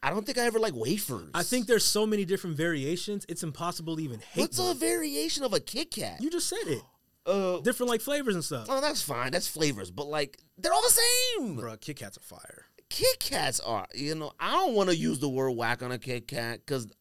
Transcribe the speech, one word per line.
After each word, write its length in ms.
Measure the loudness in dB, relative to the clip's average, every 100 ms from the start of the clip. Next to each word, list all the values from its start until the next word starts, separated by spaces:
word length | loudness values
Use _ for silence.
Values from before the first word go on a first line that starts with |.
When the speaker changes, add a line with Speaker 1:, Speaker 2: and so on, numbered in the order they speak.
Speaker 1:
I 80 | 0
don't 120 | 0 -2
think 120 | 2
I 60 | 2
ever 140 | 4
like 160 | 2 0
wafers. 560 | 0 0 0 -6 -4
Speaker 2:
I 80 | -2
think 220 | 2 0 4
there's 160 | 4
so 220 | 6 4 4
many 180 | 2 2
different 300 | -2 -2 0
variations, 680 | 2 2 0 -2 -2 -6 -6
it's 140 | -6
impossible 540 | -6 -4 -6 -4 -6 -4
to 60 |
even 160 | -4 -8
hate 220 | -8 -2
Speaker 1:
What's 180 | 0 2
a 40 |
Speaker 2:
one. 140 | 0 2
Speaker 1:
variation 680 | 0 0 0 -2 -2 -2
of 80 | 0
a 60 | 0
Kit 300 | -2 -6 -4
Kat? 320 | -4 -6 -4
Speaker 2:
You 80 | -4
just 180 | -2 -2
said 200 | -2 -2
it. 140 | -4 -4 _ _ _ 0
Speaker 1:
Uh, 320 | 0 2 0
Speaker 2:
Different, 280 | 0 0 2
like, 120 | 0
flavors 340 | 0 -2 0 0
and 100 | -2
stuff. 220 | -6 -2
Speaker 1:
Oh, 120 | 0
that's 200 | 0 0
fine. 300 | -2 -2 0
That's 160 | 0 -2
flavors. 420 | 2 2 2 -4
But, 160 | -6 -4
like, 300 | -2 -2 -6 _ -4
they're 120 | 2
all 80 | 4
the 180 | 6 6 6 4 2 0
same. 160 | -2 -4
Speaker 2:
Bruh, 240 | -6 -8
Kit 140 | -10 -10
Kats 200 | -10 -14
are 40 |
fire. 440 | -18 -18 -18 -20 -20 _ _
Speaker 1:
Kit 300 | 2 2 2
Kats 400 | 0 0 0 0
are, 260 | -2 -2 -4
you 220 | -6 -6 -4
know, 160 | -6 -6
I 120 | 0
don't 200 | 2 4
wanna 200 | 4 4
use 260 | 4 2 0
the 100 | 0
word 220 | 2 2
whack 320 | 2 0 0
on 80 | -2
a 80 | -6
Kit 280 | -4 -6 -4
Kat 380 | -6 -4 -6 -4
'cause 220 | -4 -4 -12